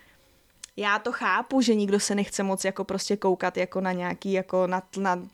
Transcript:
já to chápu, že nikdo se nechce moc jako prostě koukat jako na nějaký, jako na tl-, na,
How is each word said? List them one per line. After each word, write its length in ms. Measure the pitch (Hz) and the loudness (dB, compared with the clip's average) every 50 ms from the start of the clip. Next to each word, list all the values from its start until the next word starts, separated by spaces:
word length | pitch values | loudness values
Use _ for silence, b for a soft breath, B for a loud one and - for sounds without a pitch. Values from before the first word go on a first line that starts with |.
| b b b b b b b b b b _ _ - - _ | b b b b b b b b b b _ _ -20 -16 _
já 220 | - 208 208 202 214 | -4 0 0 0 2
to 140 | 214 240 240 | 0 -4 -4
chápu, 480 | - 247 202 185 214 247 - 269 269 | -2 0 0 2 0 0 2 2 2
že 140 | 240 226 226 | 4 4 4
nikdo 260 | 214 202 196 196 202 | 4 4 2 2 0
se 140 | - - 202 | 2 0 0
nechce 280 | 202 202 - - - 202 | -2 -2 -2 -2 -2 -2
moc 220 | 196 190 190 - | -2 -2 0 -2
jako 200 | 190 190 - 190 | -2 -2 -2 -4
prostě 320 | - 190 190 - - 208 | -4 -4 -4 -2 -2 -2
koukat 400 | 202 - 190 185 185 - 180 - | 2 2 2 2 2 0 -2 0
jako 240 | 185 180 185 - 190 | -2 -4 -2 -2 -2
na 120 | 190 185 185 | -2 -2 -2
nějaký, 400 | 180 180 180 180 - - 196 190 | -2 -2 -4 -6 -4 -2 -2 0
jako 340 | 190 185 - - 185 185 | 0 0 0 0 2 2
na 140 | 180 185 185 | 2 0 -2
tl-, 200 | 190 - - 190 196 | -4 -6 -6 -2 0
na, 200 | 190 180 180 180 - | 0 0 0 -2 -8